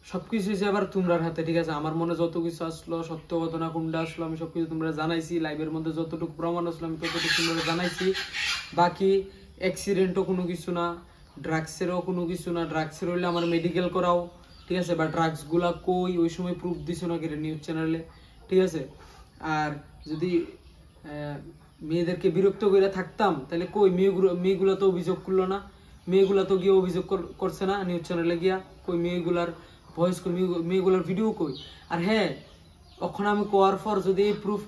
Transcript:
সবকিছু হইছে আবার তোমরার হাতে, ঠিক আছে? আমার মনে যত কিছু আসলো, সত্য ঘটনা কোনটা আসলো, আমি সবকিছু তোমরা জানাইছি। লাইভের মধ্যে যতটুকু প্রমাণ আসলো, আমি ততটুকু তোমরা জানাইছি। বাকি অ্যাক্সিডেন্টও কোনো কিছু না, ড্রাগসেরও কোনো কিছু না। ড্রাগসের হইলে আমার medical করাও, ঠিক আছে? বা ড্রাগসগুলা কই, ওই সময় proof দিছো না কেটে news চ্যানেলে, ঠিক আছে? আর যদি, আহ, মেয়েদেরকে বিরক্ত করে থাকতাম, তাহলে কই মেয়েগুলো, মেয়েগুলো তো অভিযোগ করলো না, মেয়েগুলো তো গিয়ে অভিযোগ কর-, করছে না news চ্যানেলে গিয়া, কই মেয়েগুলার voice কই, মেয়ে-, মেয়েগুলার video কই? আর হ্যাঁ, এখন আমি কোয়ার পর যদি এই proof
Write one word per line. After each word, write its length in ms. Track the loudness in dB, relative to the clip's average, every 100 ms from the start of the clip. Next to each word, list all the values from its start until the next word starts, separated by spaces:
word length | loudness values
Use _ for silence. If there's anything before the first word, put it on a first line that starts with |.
| -8
সবকিছু 440 | -10 -4 -4 -2
হইছে 160 | 0 0
আবার 200 | 0 0
তোমরার 380 | 0 2 2
হাতে, 200 | 0 -2
ঠিক 140 | 0 0
আছে? 140 | 0
আমার 240 | -2 -2 -2
মনে 200 | -2 0
যত 220 | 0 0
কিছু 280 | -4 -4 -8
আসলো, 380 | -8 -8 -6
সত্য 360 | -6 -10 -4 -4
ঘটনা 300 | -2 -4 -4
কোনটা 300 | -4 -4 -4
আসলো, 260 | -4 -6 -6
আমি 120 | -6
সবকিছু 280 | -6 -4 -4
তোমরা 260 | -2 -4
জানাইছি। 480 | -2 -2 -2 -2 -4
লাইভের 320 | -4 -4 -4
মধ্যে 200 | -4 -4
যতটুকু 420 | -4 -6 -6 -8 -6
প্রমাণ 300 | -4 -2 -4
আসলো, 200 | -4 -8
আমি 100 | -6
ততটুকু 500 | -6 -4 -2 0 0
তোমরা 140 | 0 0
জানাইছি। 480 | 0 -2 0 0 0 -4 -6 -4 -4 -4 2
বাকি 480 | 2 4 4 4 0 -14 -20 -4
অ্যাক্সিডেন্টও 680 | -4 -4 -2 2 2 2
কোনো 200 | 0 0
কিছু 280 | 0 -4 -4
না, 240 | -2 -2 -4 -14 -20 -20 -12
ড্রাগসেরও 640 | -4 -2 -4 -4 -2 -2
কোনো 240 | -2 -2 -2
কিছু 260 | -4 -4
না। 140 | -2 -2
ড্রাগসের 460 | -2 -4 -4 -4
হইলে 160 | -2 0
আমার 180 | 0 2
medical 440 | 2 2 0 0
করাও, 400 | 2 2 2 0 -12 -20 -20 -4
ঠিক 100 | -2
আছে? 180 | 0 0
বা 100 | 0
ড্রাগসগুলা 680 | 2 0 0 -2 0 0
কই, 460 | 0 0 2 2 2
ওই 120 | 0
সময় 240 | 0 -6
proof 240 | -4 -4 -6
দিছো 300 | -6 -6 -4
না 100 | -4
কেটে 180 | -4 -4
news 240 | -6 -6
চ্যানেলে, 420 | -6 -4 -2 -2 -6 -18 -20 -20 2
ঠিক 100 | 4
আছে? 280 | 4 0 -8 -14 -20 -20 -20 -12
আর 320 | -2 0 0 -4 -12 -20 -10
যদি, 360 | -4 0 0 0 -10 -20 -20 -20 -20
আহ, 60 | -12 -8 -8 -8 -12 -20 -20 -14
মেয়েদেরকে 480 | -4 0 0 0 0
বিরক্ত 360 | 4 2 2 4
করে 240 | 6 4
থাকতাম, 560 | 0 -8 0 2 2 -4
তাহলে 180 | -4 -4
কই 160 | 4 4
মেয়েগুলো, 440 | 6 2 4 2
মেয়েগুলো 420 | 4 2 4 2 4
তো 120 | 4
অভিযোগ 300 | 2 -2 -4
করলো 220 | 0 0 2
না, 240 | -2 -6 -20 -20 -16 2
মেয়েগুলো 360 | 4 6 4
তো 140 | 4 2
গিয়ে 140 | 6
অভিযোগ 340 | 6 6 -2 -2
কর-, 280 | -2 -4 -4
করছে 280 | -4 -2 -2
না 180 | 0
news 180 | -2 -4
চ্যানেলে 360 | -2 0 0 2
গিয়া, 240 | 2 0 -4 -12 -4
কই 120 | -2
মেয়েগুলার 500 | 0 0 0 0 0 -6 -16 -20 -16 0
voice 260 | 0 0
কই, 100 | -4
মেয়ে-, 320 | 0 0 0
মেয়েগুলার 400 | 0 2 4 2
video 280 | 2 0 0
কই? 220 | 0 -4 -4 -12 -20 -6
আর 100 | -2
হ্যাঁ, 360 | 2 2 2 -2 -14 -20 -20 -20 -20 -8
এখন 240 | -8 -2 0
আমি 200 | 2 4
কোয়ার 320 | 6 6 4
পর 180 | 0 0
যদি 220 | 2 2
এই 100 | 2
proof 280 | 2 -2 -4